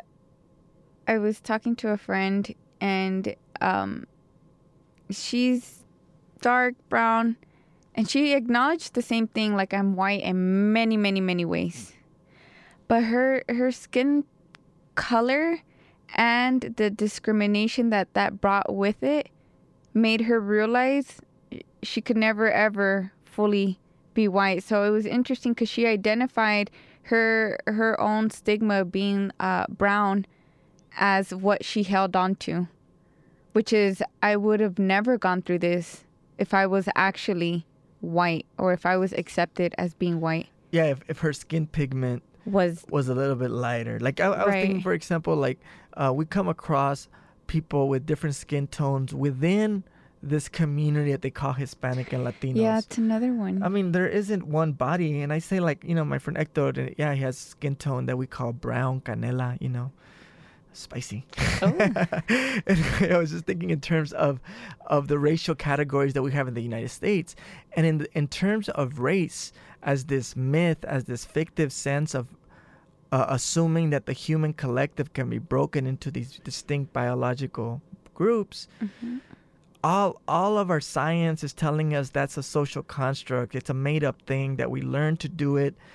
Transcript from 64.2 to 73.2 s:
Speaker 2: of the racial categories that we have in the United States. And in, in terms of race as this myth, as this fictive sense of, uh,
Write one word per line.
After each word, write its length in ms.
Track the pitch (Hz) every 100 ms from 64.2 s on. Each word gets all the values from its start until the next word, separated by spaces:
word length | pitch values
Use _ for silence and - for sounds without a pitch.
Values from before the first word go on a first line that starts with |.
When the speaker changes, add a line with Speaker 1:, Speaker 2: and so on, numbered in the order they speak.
| 147 135 - - - - -
Speaker 2:
of 220 | 147 139
the 100 | 147
racial 360 | 147 165 -
categories 580 | 160 147 143 147 139 139
that 80 | 135
we 100 | 135
have 160 | 139 131
in 60 |
the 80 | 120
United 280 | 117 113 117
States. 440 | - - 202 - - - - -
And 100 | - 160
in, 200 | 156 147
in 140 | 160 147
terms 400 | - 190 220 202
of 280 | - 131 139
race 520 | 127 190 160 - - - - -
as 220 | - 143 139
this 300 | 139 120 -
myth, 480 | 131 151 175 160
as 200 | - 139
this 200 | 120 120
fictive 480 | - 160 160 - 151
sense 420 | - 139 143 156
of, 140 | 135 123 - _ - - - _ _ _
uh, 160 | 131